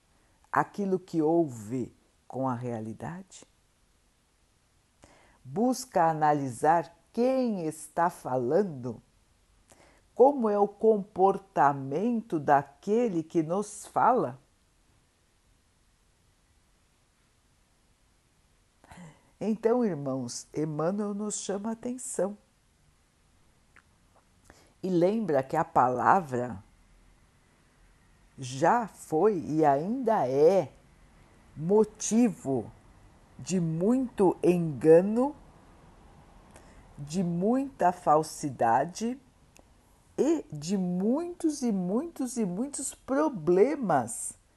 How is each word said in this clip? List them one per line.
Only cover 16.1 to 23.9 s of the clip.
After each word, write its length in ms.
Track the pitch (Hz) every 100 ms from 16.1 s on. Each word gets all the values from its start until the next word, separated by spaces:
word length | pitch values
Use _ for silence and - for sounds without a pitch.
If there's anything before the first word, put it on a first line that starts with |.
| _ _ _ _ _ _ _ _ _ _ _ _ _ _ _ _ _ _ _ _ _ _ _ _ _ _ _ - - 165 _ _ _
Então, 440 | 190 220 220 247
irmãos, 640 | 226 156 139 131 123 - - -
Emmanuel 580 | 156 151 160 202 208
nos 240 | 202 214 -
chama 300 | - 196 220
a 40 |
atenção. 640 | 226 247 254 - - 190 208 _ _ _ _ _ _ _ _ _ _ _ _ _ _ _